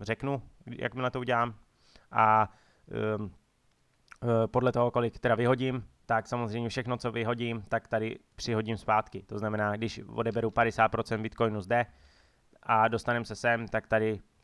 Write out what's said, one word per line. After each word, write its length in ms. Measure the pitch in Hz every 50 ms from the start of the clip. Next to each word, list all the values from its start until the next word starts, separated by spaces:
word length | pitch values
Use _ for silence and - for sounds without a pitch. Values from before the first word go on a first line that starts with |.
řeknu, 420 | 101 110 113 - - 139 139 127 - - - _ -
jakmile 440 | 117 120 - 120 120 - 127 127 127
to 100 | - 131
udělám. 340 | 123 123 123 117 120 120 110 - - _ _ _ _ _ - - _ -
A, 420 | - 113 110 110 110 110 107 104 - - _ _ _ _ _ -
ehm, 400 | 104 113 107 107 107 101 104 101 - - _ _ _ _ _ _ _ _ _ _ _ _ _ - - -
eh, 240 | - 120 117 113 113
podle 260 | 110 - 123 123 127
toho, 180 | 117 123 120 120
kolik 280 | - 123 120 113 - -
teda 160 | - 123 113
vyhodím, 500 | 110 120 120 131 120 131 131 127 123 104 - _ _ _
tak 200 | - 117 113 107
samozřejmě 420 | - 123 120 117 107 107 120 120 113
všechno, 280 | - 135 113 123 123
co 160 | 110 - 120
vyhodím, 520 | 110 117 113 113 120 117 120 117 117 113 98 -
tak 200 | 113 113 - -
tady 300 | 117 110 110 113 - - _ _ -
přihodím 400 | - - 120 117 110 107 110 113
zpátky. 460 | 98 - - 107 107 - - - 98
To 160 | - - 107 104
znamená, 380 | 107 107 107 107 107 104 104
když 240 | 107 113 113 - 117 -
odeberu 440 | 110 113 113 113 113 104 117 117 110
padesát 380 | - 117 117 113 - - 113 110
procent 340 | - 113 113 - 113 107
Bitcoinu 380 | 107 113 - - 117 110 107 107
zde 260 | 90 95 117 120 120 - - - - - _ _ _ _ _ _ _ _ _ _
a 260 | - - 117 110 110 113
dostaneme 360 | 117 107 - - 120 117 113
se 120 | - 107
sem, 320 | - - 120 117 113 117 101
tak 180 | - 110 -
tady 340 | - 113 110 110 110 107 95 - _ _ _